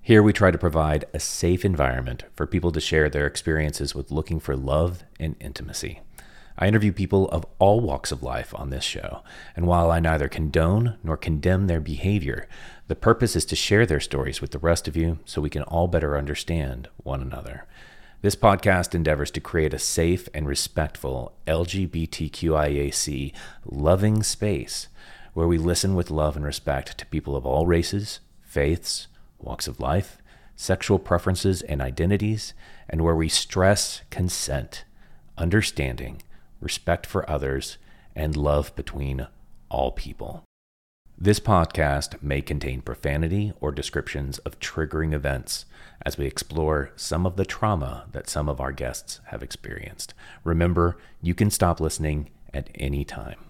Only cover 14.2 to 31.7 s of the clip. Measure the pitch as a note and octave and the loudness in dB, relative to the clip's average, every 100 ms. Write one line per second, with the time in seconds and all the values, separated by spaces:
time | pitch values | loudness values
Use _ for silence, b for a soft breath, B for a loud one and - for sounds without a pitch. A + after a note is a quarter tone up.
14.2 | C2+ C#2 C2+ C#2+ D#2+ E2+ - D2+ E2 D#2+ | -4 -6 -8 -2 2 2 0 0 0 -2
15.2 | - - D2 D2 D2 E2 F2 F2 D2+ D2 | -4 -4 -2 -4 -4 0 2 2 2 -2
16.2 | C#2+ D2 - E2 C#2 B1 B1+ - - C#2 | -2 -6 -2 -2 -2 -6 -12 -14 -8 -6
17.2 | C2 B1+ C2+ - - B B B B B | -6 -10 -10 -14 -16 B B B B B
18.2 | G2+ G2 A2 G2 - F#2 F2 E2+ D#2+ D2+ | 0 4 6 6 4 2 2 0 2 2
19.2 | D2 - - E2+ D#2 D#2 - - E2 F2 | 0 -6 -4 0 0 0 -4 2 2 2
20.2 | - D2+ D2 C#2+ - - D2+ - C#2 B1+ | -2 -6 -4 -2 -2 -2 -4 -4 -6 -6
21.2 | A#1+ - - D#2+ E2+ F#2+ F#2 E2 D#2+ - | -8 -10 -2 0 0 -2 -2 -2 -4 -4
22.2 | D#2 - E2 D#2 D2+ C#2+ C#2+ - - C#2 | -6 -2 0 2 2 2 0 -2 -4 -4
23.2 | C#2 - B B - C#2 D2 F#2+ G#2 G#2+ | -6 -8 B B -10 0 4 4 4 2
24.2 | G#2 - G#2 E2 A1+ - - B B B | 0 -2 -2 -2 -4 -10 -12 B B B
25.2 | B - E2 E2+ E2 F2 F#2+ F#2 E2+ D#2 | B 0 4 4 4 2 2 2 0 0
26.2 | D2+ C#2+ D2 C#2+ - C#2 - - - D#2 | 0 0 -6 -4 -2 -4 -4 -14 -6 -6
27.2 | D2 C#2 B1+ C2+ E2+ E2+ E2+ G2+ G#2+ - | -2 -4 0 2 4 4 4 -2 -4 -12
28.2 | - - - - C#2+ E2 - - - b | -16 -20 -8 0 2 0 -2 -8 -10 b
29.2 | b _ - B1 - B1 B1 D#2+ - - | b _ -12 -8 -8 -4 0 0 0 -10
30.2 | b b b - - - - G2 - E2+ | b b b -14 -2 -2 4 2 4 0
31.2 | - F2+ G2 F2+ - | 2 0 2 0 -2